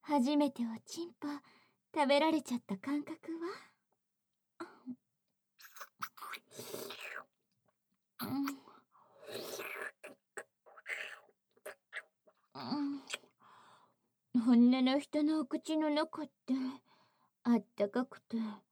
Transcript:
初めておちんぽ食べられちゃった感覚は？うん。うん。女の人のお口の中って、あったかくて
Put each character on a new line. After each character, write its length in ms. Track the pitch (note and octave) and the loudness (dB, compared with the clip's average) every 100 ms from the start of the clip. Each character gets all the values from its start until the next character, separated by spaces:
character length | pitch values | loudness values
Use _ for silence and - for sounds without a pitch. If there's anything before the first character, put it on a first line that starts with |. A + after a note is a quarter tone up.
初 360 | - D4 B3 D4 | 2 2 4 4
め 140 | D4 | 2
て 120 | C#4 | 0
お 40 | A#3+ A3+ - | -6 -6 -12
ち 160 | - | -10
ん 80 | E4+ | -10
ぽ 160 | - D4 C#4+ _ _ _ _ _ | -8 -8 -8 _ _ _ _ _
食 120 | E4 C#4 | 0 4
べ 100 | C#4+ | 6
ら 120 | D#4 | 6
れ 100 | D#4+ | 2
ち 120 | - | 0
ゃ 20 | A#3+ | -6
っ 40 | |
た 160 | - F#3+ | -4 -6
感 240 | - D4 | -2 -4
覚 140 | D4 D#4+ - E4 | -4 -12 -10 -8
は？ 1300 | E4+ A4 - _ _ _ _ _ _ _ _ _ - - B3+ B3+ _ _ _ _ _ _ - - - _ - - - - _ - - - - - - - - _ _ _ _ _ _ _ _ _ | -8 -10 -16 _ _ _ _ _ _ _ _ _ -18 -18 -16 -16 _ _ _ _ _ _ -20 -20 -20 _ -14 -12 -14 -14 _ -16 -12 -10 -10 -10 -12 -12 -14 _ _ _ _ _ _ _ _ _
う 40 | - | -6
ん。 200 | C4+ C#4 C#4 - - _ - _ - - - - - - - - - - - _ - - _ - - - - - - - _ _ _ - - _ - - _ _ _ _ | -2 -4 -6 -18 -20 _ -20 _ -20 -12 -10 -8 -8 -10 -8 -10 -12 -20 -20 _ -16 -16 _ -20 -20 -10 -8 -8 -12 -20 _ _ _ -16 -16 _ -16 -16 _ _ _ _
う 1900 | - C3+ D4 C#4+ C#4+ - - - _ - - - - _ _ _ _ _ B3 A3+ | -10 -4 -2 -2 -4 -8 -12 -12 _ -20 -20 -20 -20 _ _ _ _ _ 0 6
ん。 20 | |
女 320 | A#3 A#3+ B3+ | 8 8 8
の 160 | B3+ C4+ | 4 2
人 240 | C#4 D4+ | 2 0
の 180 | D4+ D#4 | 2 2
お 40 | C4+ | 0
口 300 | D#4 - D#4 | -4 -2 0
の 140 | D#4 | 2
中 320 | D4 D#4+ - | 0 -2 -6
っ 40 | D4+ | -12
て、 280 | _ - C4 C4 - _ _ _ _ _ _ | _ -4 -2 -2 -8 _ _ _ _ _ _
あ 120 | - A#3+ | 2 2
っ 80 | - - | 2 -2
た 120 | G#3 | 0
か 180 | B3 B3+ | 0 -4
く 140 | - | -8
て 160 | _ A3+ A3 G3+ _ | _ -4 -4 -8 _